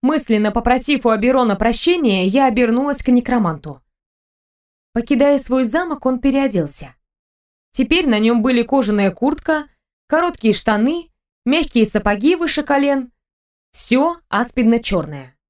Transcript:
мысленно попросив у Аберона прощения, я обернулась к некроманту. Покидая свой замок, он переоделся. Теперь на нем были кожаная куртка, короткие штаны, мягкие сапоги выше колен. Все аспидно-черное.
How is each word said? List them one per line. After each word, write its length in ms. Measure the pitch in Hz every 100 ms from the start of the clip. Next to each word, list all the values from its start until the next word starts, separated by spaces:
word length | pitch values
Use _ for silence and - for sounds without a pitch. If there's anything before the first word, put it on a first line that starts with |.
мысленно 500 | 247 311 - 220 208
попросив 540 | 208 233 254 254 277 240
у 40 |
Аберона 460 | 220 233 262 240 190
прощения, 720 | 220 233 - 349 269 196 185
я 200 | 226 269
обернулась 540 | 220 240 233 285 277
к 60 | -
некроманту. 760 | 247 247 247 190 151 156 139 _ _ _ _ _ _ _ _ _ _ _
Покидая 480 | 233 233 262 285 285
свой 240 | 277 262
замок, 420 | 247 277 359 285 247
он 140 | 254
переоделся. 760 | 277 269 277 202 147 - 143 _ _ _ _ _ _ _ _
Теперь 360 | - 262 330 302
на 120 | 214
нем 220 | 220 240
были 220 | 226 247
кожаная 480 | 233 269 208 208 196
куртка, 580 | 190 262 302 - 311 294 _ _ _ _
короткие 460 | 311 349 339 220
штаны, 560 | 196 - 208 233 339 339 _ _ _ -
мягкие 400 | 302 320 240 214
сапоги 500 | 208 214 208 254 349
выше 280 | 330 -
колен. 500 | 294 277 285 277 247 _ _ _ _ _ _
Все 460 | - - 254 302 339 _
аспидно-черное. 1120 | 202 240 - 226 226 226 190 156 147 127 _